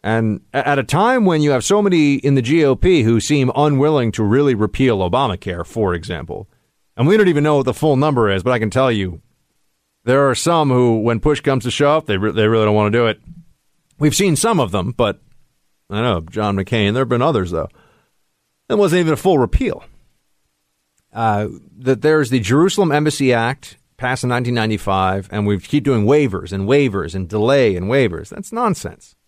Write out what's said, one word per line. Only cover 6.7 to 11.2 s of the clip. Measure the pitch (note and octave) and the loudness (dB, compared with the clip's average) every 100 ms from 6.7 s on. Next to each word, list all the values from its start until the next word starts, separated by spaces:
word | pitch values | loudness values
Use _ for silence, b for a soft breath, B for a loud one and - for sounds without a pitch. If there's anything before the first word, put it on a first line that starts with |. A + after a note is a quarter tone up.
| _ _ - | _ _ -2
and | C#3 | 2
we | G#3+ | 4
don't | G3 | 2
even | D3 | 2
know | D3+ D3 | 2 0
what | B2+ | -2
the | |
full | A#2 D#3 C3+ | -2 0 2
number | D3+ C3 G#2+ | 0 0 0
is, | F#2+ | 0
but | F2+ | -2
I | A#2+ | -2
can | G#2+ | -2
tell | B2+ C3 | 0 0
you | A2+ F#2 E2+ _ _ _ _ _ _ _ _ | -2 -4 -10 _ _ _ _ _ _ _ _
there | A#2 C3+ C#3 | -2 2 2
are | |
some | B2 E3+ E3 D3 | 0 0 2 2
who, | B2+ B2 A2+ | 2 2 2
when | A2+ A#2 | 0 0